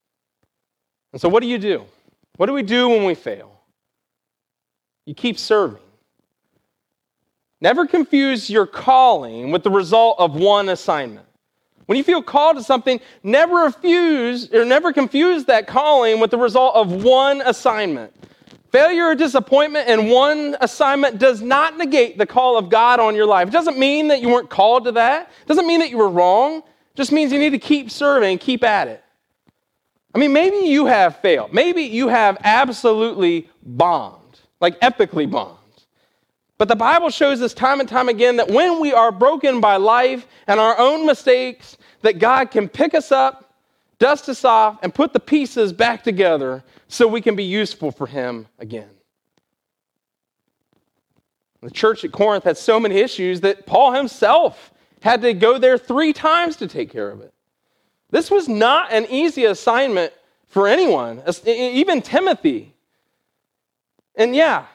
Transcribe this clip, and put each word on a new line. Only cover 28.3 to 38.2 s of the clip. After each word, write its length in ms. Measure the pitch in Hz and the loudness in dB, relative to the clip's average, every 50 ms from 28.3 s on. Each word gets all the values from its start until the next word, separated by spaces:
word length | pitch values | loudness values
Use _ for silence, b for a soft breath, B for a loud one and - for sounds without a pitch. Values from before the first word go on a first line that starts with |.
| 190 180 | 0 -2
keep 240 | - - 254 233 - | -4 -4 -4 0 0
at 260 | 226 214 190 151 120 | 0 0 0 -2 -4
it. 120 | 113 - _ _ _ _ _ _ _ _ _ _ _ _ _ _ _ _ _ _ _ _ _ _ - | -8 -14 _ _ _ _ _ _ _ _ _ _ _ _ _ _ _ _ _ _ _ _ _ _ -2
I 40 | 220 | 0
mean, 160 | 285 294 269 | 0 2 2
maybe 340 | 294 339 381 403 415 381 330 | 2 2 2 0 0 0 0
you 200 | 277 285 294 247 | 0 2 2 2
have 340 | 254 208 185 170 156 - | 2 2 2 2 0 0
failed. 320 | - 190 165 131 110 104 147 | 0 0 0 0 -2 -2 -2
Maybe 300 | 208 302 349 349 349 311 | 0 0 0 -2 -4 -6
you 260 | 233 214 233 269 240 | -6 -4 -4 -2 0
have 280 | 240 240 220 202 196 - - | 0 2 2 2 0 0 0
absolutely 1080 | 208 214 240 277 254 240 - - 233 220 214 220 233 - 196 185 170 170 165 160 - _ _ _ | 0 2 2 2 0 -2 -2 0 0 0 2 0 -2 -2 0 0 0 0 -2 -6 -10 _ _ _
bombed, 760 | 123 120 120 160 175 170 143 110 95 - - _ _ _ _ _ _ _ _ | -10 -2 0 0 0 0 -2 -4 -8 -14 -20 _ _ _ _ _ _ _ _
like 200 | 175 180 180 - | -2 -2 0 0
epically 480 | 226 262 247 - 208 - - 160 151 135 | 0 0 2 0 -2 -2 -2 -4 -4 -4
bombed. 300 | - 127 101 92 - - _ _ _ _ _ _ _ _ _ _ _ _ _ _ _ _ _ _ _ - | -4 -6 -8 -8 -12 -20 _ _ _ _ _ _ _ _ _ _ _ _ _ _ _ _ _ _ _ -4
But 120 | 220 202 | -2 -2
the 60 | 233 208 | 0 0
Bible 320 | 233 247 311 339 349 311 | 0 2 2 2 0 -2
shows 320 | - - 294 285 277 233 | -2 0 0 0 0 -2
us 120 | 247 226 - | -4 -6 -4
time 280 | - 240 262 277 277 | -4 -2 -2 -2 -2
and 80 | 269 - | -4 -4
time 180 | 214 254 254 247 | -2 -2 -2 -2
again 300 | 233 208 | 0 2